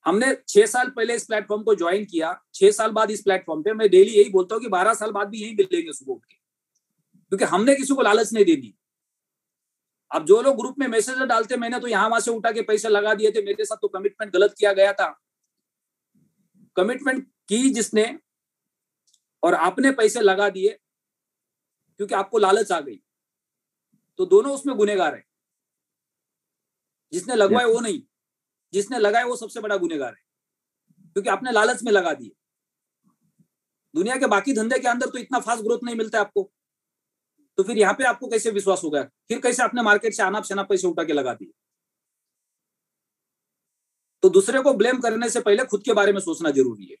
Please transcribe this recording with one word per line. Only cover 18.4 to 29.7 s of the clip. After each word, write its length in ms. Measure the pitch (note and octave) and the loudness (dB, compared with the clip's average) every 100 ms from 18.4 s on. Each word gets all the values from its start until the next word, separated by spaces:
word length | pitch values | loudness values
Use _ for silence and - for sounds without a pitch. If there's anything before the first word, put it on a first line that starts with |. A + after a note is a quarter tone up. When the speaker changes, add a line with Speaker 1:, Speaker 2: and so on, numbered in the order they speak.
| _ _ _ _ _ _ _ _ _ _ | _ _ _ _ _ _ _ _ _ _
Speaker 1:
और 100 | E3 | 0
आपने 380 | E3+ E3+ G#3+ C4+ | 2 0 2 0
पैसे 300 | C4+ G#3+ A#3+ | 2 0 2
लगा 280 | G#3 F#3+ G3+ | 2 2 0
दिए 200 | F#3+ F#3+ - _ _ _ _ _ _ _ _ _ _ _ _ | 0 -4 -4 _ _ _ _ _ _ _ _ _ _ _ _
क्योंकि 180 | G3+ G#3 | -4 -4
आपको 220 | G3 A3+ | 0 2
लालच 340 | G3 G#3 G#3 | 2 2 0
आ 100 | F3 | -4
गई, 220 | C3+ G2+ _ _ _ _ _ _ _ _ _ _ _ - | -6 -18 _ _ _ _ _ _ _ _ _ _ _ -6
तो 80 | F3+ | 4
दोनों 280 | F#3+ B3 | 4 4
उसमें 240 | C#4 C#4 A3+ | -4 -6 0
गुनहगार 380 | G#3 G3+ E3 B2+ | 0 2 -2 -4
हैं। 100 | _ _ _ _ _ _ _ _ _ _ _ _ _ _ _ _ _ _ _ | _ _ _ _ _ _ _ _ _ _ _ _ _ _ _ _ _ _ _
जिसने 220 | F3 F#3 B3 | -10 -4 0
लगवाए 300 | G3 A3+ A#3+ | 2 2 2
Speaker 2:
यस। 100 | A3+ | 0
Speaker 1:
वो 40 | |
नहीं, 240 | A3+ D#3+ - _ _ _ _ _ _ | -2 -8 -10 _ _ _ _ _ _
जिसने 260 | F#3 G3+ B3 | -6 -4 -2
लगाए 240 | G#3 A3 | 0 0
वो 120 | B3 A#3+ | -2 -6
सबसे 260 | A3 A#3 | -10 -12
बड़ा 160 | G#3+ | -6